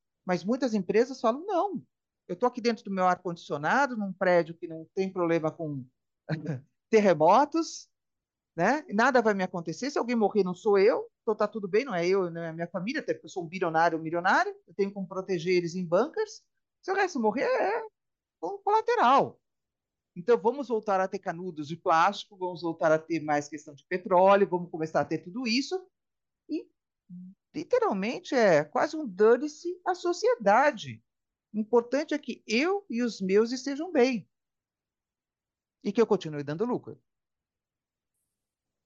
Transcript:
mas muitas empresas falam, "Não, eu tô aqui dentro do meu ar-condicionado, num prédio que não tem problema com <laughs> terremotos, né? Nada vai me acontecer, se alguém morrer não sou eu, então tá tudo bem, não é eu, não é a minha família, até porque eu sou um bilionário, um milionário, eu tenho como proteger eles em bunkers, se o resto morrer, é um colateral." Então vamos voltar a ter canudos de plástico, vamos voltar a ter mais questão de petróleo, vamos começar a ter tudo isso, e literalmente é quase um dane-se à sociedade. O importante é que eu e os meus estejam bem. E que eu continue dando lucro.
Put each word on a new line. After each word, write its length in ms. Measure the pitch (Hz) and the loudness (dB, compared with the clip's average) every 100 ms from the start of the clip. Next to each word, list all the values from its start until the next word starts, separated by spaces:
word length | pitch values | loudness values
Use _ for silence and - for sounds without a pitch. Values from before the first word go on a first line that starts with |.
| _ _ | _ _
mas 200 | 185 175 | -4 -4
muitas 320 | 185 262 269 214 | -2 -2 0 -2
empresas 440 | 190 208 262 262 | 0 0 0 0
falam, 240 | 226 269 | -2 -2
"Não, 380 | 392 339 403 254 - _ _ _ - | -2 -2 -2 -4 -12 _ _ _ -12
eu 80 | 175 | -2
tô 100 | 247 | -2
aqui 160 | 247 | 0
dentro 220 | 233 214 | -4 -4
do 80 | 202 | -6
meu 140 | 190 185 | 0 2
ar-condicionado, 920 | 180 180 170 - 147 156 240 277 220 | 2 -4 -10 -8 -4 0 0 0 -2
num 160 | 196 | -6
prédio 400 | - 185 175 165 | -2 4 4 2
que 140 | 170 165 | -8 -12
não 180 | 160 160 | -12 -10
tem 180 | 190 190 | -4 -4
problema 380 | 185 170 165 156 | -2 0 0 0
com 340 | 156 156 139 123 _ _ _ - | -4 -8 -8 -10 _ _ _ -8
<laughs> 400 | 160 175 127 - _ - | -6 -6 -8 -10 _ 2
terremotos, 1000 | 220 202 151 160 226 294 330 320 - - _ _ _ _ _ _ 165 | 4 6 6 6 6 4 0 -4 -10 -20 _ _ _ _ _ _ -2
né? 300 | 190 302 - | 0 0 -2
Nada 320 | 208 262 247 | 0 4 4
vai 120 | 220 | 2
me 100 | 196 | 0
acontecer, 460 | 185 180 165 160 269 | -2 -4 -8 -8 -6
se 80 | 330 | -4
alguém 180 | 233 233 | -2 0
morrer 280 | 196 208 | 2 2
não 100 | 180 | 0
sou 240 | 175 214 202 | -2 2 4
eu, 320 | 208 427 466 _ | 4 2 -6 _
então 120 | - | -6
tá 140 | 214 208 | -2 -2
tudo 200 | 220 196 | -4 -2
bem, 180 | 208 277 | -2 -2
não 100 | 180 | -2
é 120 | 175 | 0
eu, 220 | 196 175 | 0 0
não 120 | 165 | -6
é 80 | 165 | -10
a 40 | |
minha 140 | 160 170 | -8 -8
família, 340 | 180 202 294 | -6 -6 -6
até 120 | 214 | -4
porque 120 | - 160 | -6 -6
eu 60 | |
sou 120 | 190 | -12
um 40 | 160 | -10
bilionário, 500 | 185 175 160 170 160 | -4 0 2 2 0
um 40 | |
milionário, 520 | 160 170 185 285 403 392 _ | -4 -2 2 2 0 -6 _
eu 60 | |
tenho 180 | 170 196 | -4 -4
como 160 | 202 180 | -4 -8
proteger 480 | 190 190 180 175 180 | -8 -4 -4 0 0
eles 180 | 170 | 0
em 120 | 185 170 | -6 0
bunkers, 580 | 180 302 415 427 - _ _ _ _ | 0 0 -2 -6 -8 _ _ _ _
se 80 | - | -6
o 40 | 381 | -2
resto 240 | 370 262 | -2 0
morrer, 260 | 214 233 494 | -2 0 -2
é 380 | 494 370 453 440 _ _ _ _ - | 0 0 -4 -8 _ _ _ _ -12
um 160 | 339 403 | -10 -6
colateral." 800 | 392 440 440 466 240 269 131 - _ _ _ _ _ _ _ | 0 0 2 2 4 4 2 -6 _ _ _ _ _ _ _
Então 240 | 175 175 233 | -8 0 2
vamos 300 | 214 277 247 | 2 -2 -4
voltar 320 | 220 214 190 | -4 0 0
a 80 | 190 | 0
ter 120 | 196 | -4
canudos 500 | 190 165 185 151 147 | -8 -8 -10 -10 -10
de 80 | 170 | -4
plástico, 580 | 180 165 185 202 - 196 | 2 4 4 0 -14 -10
vamos 260 | 180 175 | -8 -6
voltar 300 | 170 160 165 | -6 0 2
a 80 | 156 | 2
ter 220 | 156 165 | 0 -6
mais 260 | 151 147 143 | 0 -2 -2
questão 260 | 147 151 | -14 -18
de 120 | 139 - | -20 -8
petróleo, 600 | 185 185 180 190 202 185 | -8 2 4 6 6 4
vamos 240 | 175 175 | 0 -6
começar 300 | 165 160 160 | -6 -2 -2
a 60 | 147 | -2
ter 140 | 160 | -4
tudo 280 | 180 220 240 | -6 -8 -4
isso, 340 | 240 269 370 370 _ _ _ _ _ - | -4 -4 -8 -10 _ _ _ _ _ -10
e 180 | 320 - _ _ _ _ 180 185 - _ 311 | -10 -10 _ _ _ _ -18 -18 -20 _ -12
literalmente 800 | - 494 415 196 208 302 - 262 | -2 0 0 0 -2 -6 -2 2
é 300 | 208 147 156 | 6 4 2
quase 320 | 254 302 311 | -2 -2 -4
um 100 | 262 | -8
dane-se 720 | 180 214 247 302 - 339 370 - | 4 4 4 0 -8 -10 -6 -6
à 100 | 359 | -4
sociedade. 1080 | 349 349 453 480 196 220 294 214 139 113 _ _ _ _ _ | -4 0 0 2 2 4 2 0 -12 -14 _ _ _ _ _
O 60 | 208 | -8
importante 540 | 214 233 240 269 311 | 2 2 2 -4 -2
é 60 | 285 | -6
que 240 | 254 - - | -6 -12 -2
eu 400 | 226 339 403 - | 0 0 -2 -4
e 120 | 233 | -4
os 200 | 240 - | -4 -4
meus 320 | 190 202 233 | 2 2 2
estejam 360 | 254 269 277 359 | -2 -6 -6 -2
bem. 400 | 311 254 226 - _ _ _ _ _ _ _ _ _ _ _ _ _ _ _ | 2 2 2 -8 _ _ _ _ _ _ _ _ _ _ _ _ _ _ _
E 120 | 208 | -4
que 80 | 214 | 0
eu 60 | 220 | 2
continue 360 | 196 160 147 | 2 -2 -8
dando 220 | 143 156 240 | -6 -4 -4
lucro. 360 | 226 113 - _ _ _ _ _ _ _ _ _ _ _ _ _ _ _ _ _ _ | -4 -8 -20 _ _ _ _ _ _ _ _ _ _ _ _ _ _ _ _ _ _